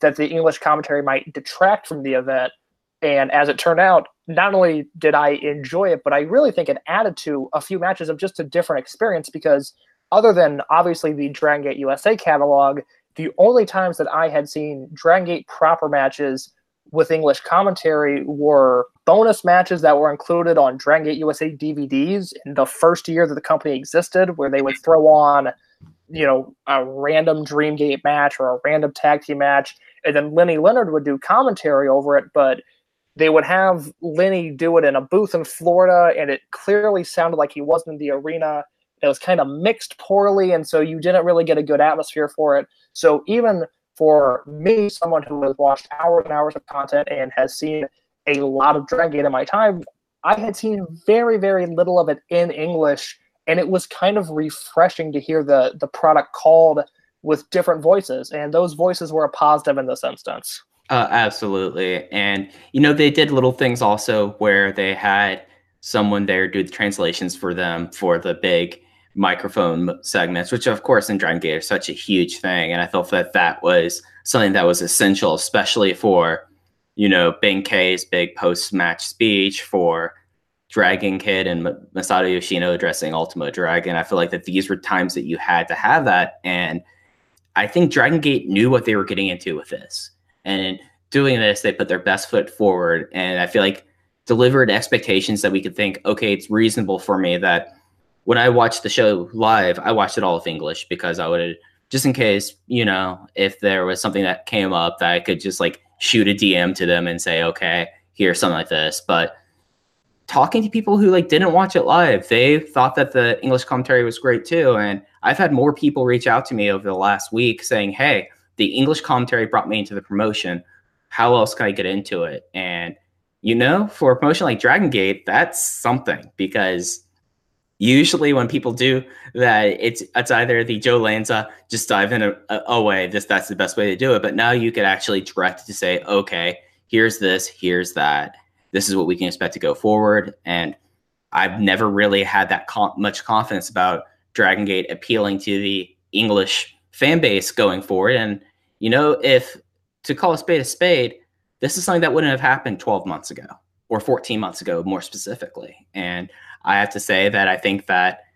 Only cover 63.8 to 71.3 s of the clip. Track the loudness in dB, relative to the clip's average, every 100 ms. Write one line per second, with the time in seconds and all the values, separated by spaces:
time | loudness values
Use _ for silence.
63.8 | 0 0 0 -2 -2 0 2 2 2 0
64.8 | -4 -2 0 2 2 -2 -10 _ _ _
65.8 | -6 -2 0 0 0 0 0 -2 -6 -4
66.8 | -4 -2 -4 -4 -8 -6 -6 -4 -4 -4
67.8 | -8 -4 0 0 -2 -4 0 0 -2 -8
68.8 | _ _ _ -2 -2 -2 -4 -2 -2 0
69.8 | -4 -6 -6 -2 -2 -4 -4 -4 -2 -2
70.8 | 2 0 0 -2 -2